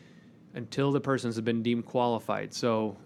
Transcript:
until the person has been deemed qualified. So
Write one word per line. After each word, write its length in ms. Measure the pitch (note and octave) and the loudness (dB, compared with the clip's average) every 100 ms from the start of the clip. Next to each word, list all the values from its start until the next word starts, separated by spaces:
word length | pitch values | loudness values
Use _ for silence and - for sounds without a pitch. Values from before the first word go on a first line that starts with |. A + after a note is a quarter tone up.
| - - - - - | -20 -20 -20 -20 -14
until 380 | B2 A2+ - C#3 | -12 -6 0 2
the 100 | C#3 | 2
person 260 | C3+ C3 A#2+ | 2 0 0
has 120 | A2+ | 0
been 220 | A2+ A#2 | 0 0
deemed 220 | A#2 A#2 A2+ | 0 0 0
qualified. 680 | B2+ A#2+ A2+ - G#2 G#2 | 2 2 2 -2 -4 -4
So 420 | - B2 A2 G#2+ G2+ | -2 0 2 0 -4